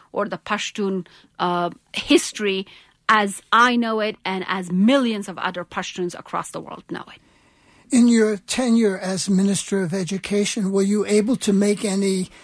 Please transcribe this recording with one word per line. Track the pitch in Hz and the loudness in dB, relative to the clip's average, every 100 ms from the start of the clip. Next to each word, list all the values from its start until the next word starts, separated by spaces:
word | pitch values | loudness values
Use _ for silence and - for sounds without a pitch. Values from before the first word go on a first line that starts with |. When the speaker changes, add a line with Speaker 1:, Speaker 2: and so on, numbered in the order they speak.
| _ | _
Speaker 1:
or | - 208 | -6 -4
the | 180 | -6
Pashtun, | - 208 - - 196 190 170 - _ - | -6 -6 -6 -4 -2 -4 -6 -16 _ -6
uh, | 180 175 175 180 _ | -2 -2 -4 -6 _
history | - - 285 - - 208 190 190 - _ _ - | -8 2 2 2 -4 -4 -4 -6 -16 _ _ 0
as | 220 202 196 - | 2 2 -4 0
I | 226 247 240 | 4 4 4
know | 233 220 | 0 -2
it | 214 214 | -4 -4
and | 180 190 190 | -6 -6 -4
as | 190 175 | -6 -2
millions | 180 208 277 247 214 202 | 2 4 4 2 -2 -6
of | 160 | -6
other | 185 180 | -6 -6
Pashtuns | 175 - 180 - 175 - | -8 -8 -8 -4 -6 -6
across | - 170 165 | -8 -8 -8
the | 160 | -10
world | 160 160 - | -12 -16 -12
know | - - | -12 -12
it. | - _ _ _ _ _ _ - | -20 _ _ _ _ _ _ 0
Speaker 2:
In | 247 240 | 4 6
your | 233 214 202 | 6 4 0
tenure | - - 254 226 214 190 | -4 -2 2 4 2 0
as | 190 190 - | -4 -4 0
Minister | 190 196 190 - 196 | 2 2 0 -2 -2
of | 180 | -2
Education, | 190 170 190 - 202 202 - 190 | -4 -4 -6 -2 -2 0 -2 0
were | 196 | 0
you | 196 208 | 2 0
able | 196 208 214 254 | 2 2 2 0
to | - | 2
make | 196 202 208 | 2 2 0
any, | 214 196 196 190 185 - | -2 0 0 -2 -4 -10